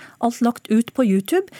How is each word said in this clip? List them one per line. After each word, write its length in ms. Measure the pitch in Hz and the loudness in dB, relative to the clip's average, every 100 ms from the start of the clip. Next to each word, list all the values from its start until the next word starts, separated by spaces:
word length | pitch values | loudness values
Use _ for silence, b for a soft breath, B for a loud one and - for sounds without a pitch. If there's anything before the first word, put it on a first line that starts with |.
| B - | B -4
alt 200 | 233 233 | -4 0
lagt 260 | 240 240 - | -2 -2 0
ut 240 | 220 233 | 0 0
på 120 | - 240 | 0 0
YouTube. 420 | 190 196 359 381 | 0 0 -2 -2